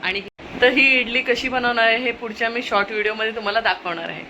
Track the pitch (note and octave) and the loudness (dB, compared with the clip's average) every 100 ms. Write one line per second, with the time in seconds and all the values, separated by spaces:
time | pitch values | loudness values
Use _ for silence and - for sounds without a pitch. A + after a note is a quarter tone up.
0 | F3+ F#3+ G3+ _ - - B3 C4 C4+ C4 | -4 -6 -8 _ -14 2 4 6 4 4
1 | A#3 A#3+ B3+ A#3+ C4 B3+ A#3+ A#3+ A3+ A3+ | 2 -2 0 0 0 0 0 2 4 2
2 | B3+ A3+ A#3 A3 A#3 A#3 B3+ G#3 G3+ A3 | 0 -4 -8 -4 -2 -2 0 0 0 0
3 | G#3 A3 A3 A3+ G#3 G#3 G#3+ F#3 F3+ E3+ | -2 0 -4 -2 0 0 2 0 -2 -6
4 | E3+ D#3+ - | -6 -10 -12